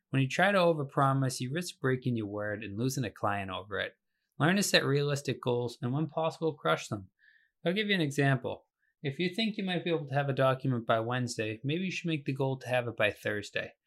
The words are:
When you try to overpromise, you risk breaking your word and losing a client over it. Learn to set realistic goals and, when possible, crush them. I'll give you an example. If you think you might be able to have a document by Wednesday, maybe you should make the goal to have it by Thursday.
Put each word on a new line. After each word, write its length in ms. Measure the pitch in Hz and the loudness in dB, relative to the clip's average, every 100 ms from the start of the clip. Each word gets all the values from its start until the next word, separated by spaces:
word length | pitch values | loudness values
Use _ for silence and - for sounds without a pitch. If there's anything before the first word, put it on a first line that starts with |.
| _ | _
When 140 | 135 | 0
you 60 | 135 | 2
try 220 | - 185 | 4 4
to 80 | 202 | 6
overpromise, 800 | 170 160 139 - 139 135 135 - | 6 4 0 2 4 4 2 -2
you 140 | 127 | -4
risk 260 | 151 180 - | -4 -6 -4
breaking 360 | 135 131 127 117 | 0 0 0 -2
your 100 | 104 | -2
word 380 | 104 104 104 | -4 -4 -4
and 120 | 107 101 | -6 -2
losing 280 | 131 139 | -2 -2
a 60 | 110 | -4
client 420 | - 107 101 98 | -2 -2 -2 -2
over 260 | 92 101 95 | -6 -6 -4
it. 140 | 95 - _ _ _ - | -4 -8 _ _ _ 0
Learn 160 | 139 196 | 2 4
to 60 | |
set 200 | 190 - | 4 2
realistic 560 | 131 139 143 139 - 123 | 4 2 0 -2 -2 -2
goals 380 | - 120 120 - | 0 0 -2 -4
and, 120 | 123 | -4
when 160 | 139 160 | -2 -2
possible, 440 | - 160 160 160 | -2 -4 -2 -4
crush 360 | 151 160 160 - | -2 0 -2 -2
them. 220 | 104 95 _ _ _ _ _ | -10 -10 _ _ _ _ _
I'll 120 | 170 | -2
give 140 | 190 214 | 0 0
you 60 | |
an 60 | 196 | 2
example. 640 | 151 139 139 131 101 101 _ _ _ _ | 2 2 4 4 0 -8 _ _ _ _
If 160 | 156 - | -6 -2
you 160 | 180 | -2
think 240 | 180 226 208 | 0 -2 -2
you 60 | |
might 200 | 190 180 | -2 -2
be 60 | 175 | 0
able 160 | 156 143 | -2 0
to 80 | |
have 160 | 135 139 | -2 0
a 20 | |
document 540 | 131 135 131 135 123 113 | 2 2 2 0 0 2
by 140 | 113 | 2
Wednesday, 600 | 113 123 123 - 110 110 | 2 0 -2 -2 -4 -4
maybe 220 | 131 160 | -2 -2
you 60 | 190 | -2
should 180 | - 170 | -2 -2
make 160 | 156 | -2
the 80 | 139 | -2
goal 240 | 135 135 131 | -2 -2 -2
to 120 | 123 | -2
have 200 | 127 120 | 0 0
it 80 | - | 2
by 140 | 104 | 0
Thursday. 640 | - - 104 101 113 - - | 2 -2 -4 -4 -6 -8 -10